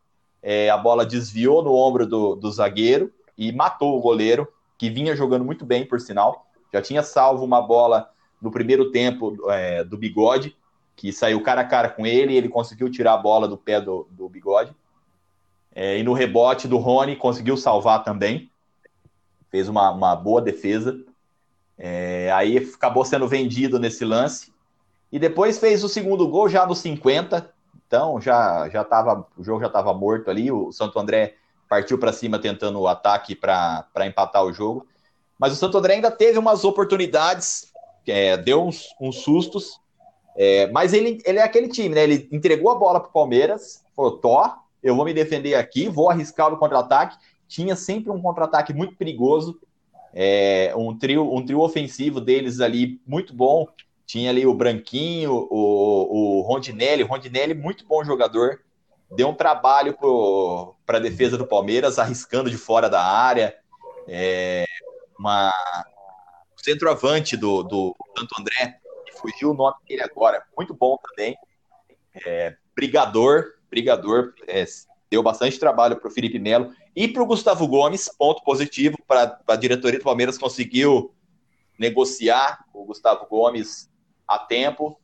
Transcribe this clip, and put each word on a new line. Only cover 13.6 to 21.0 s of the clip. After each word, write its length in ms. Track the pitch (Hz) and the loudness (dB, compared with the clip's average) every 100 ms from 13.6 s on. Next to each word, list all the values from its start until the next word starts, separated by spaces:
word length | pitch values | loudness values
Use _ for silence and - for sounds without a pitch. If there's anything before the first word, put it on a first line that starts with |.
| - 107 | -4 -2
do, 260 | 98 92 78 | -2 -6 -10
do 180 | 90 95 | -16 -16
Bigode. 440 | 92 98 98 117 151 _ _ _ _ _ _ _ _ _ - | -10 -2 0 0 -6 _ _ _ _ _ _ _ _ _ -8
É, 220 | 98 98 | -4 -2
e 60 | |
no 100 | 113 | 0
rebote 560 | 123 123 117 120 131 131 | 0 0 4 2 2 0
do 80 | 123 | -2
Rony, 400 | 117 127 139 139 | 2 2 0 -2
conseguiu 400 | 131 113 113 135 | -2 -2 -2 -2
salvar 440 | 131 104 104 110 | 2 2 4 2
também. 480 | - 104 101 131 - _ _ _ _ _ _ _ _ _ _ | 0 -2 -2 -4 -10 _ _ _ _ _ _ _ _ _ _
Fez 180 | 95 95 | -4 -2
uma, 240 | 107 98 | 2 2
uma 240 | 92 95 85 | 2 0 0
boa 260 | 92 117 | 0 0
defesa. 600 | 117 85 98 110 117 127 | 0 -4 -2 -2 -4 -8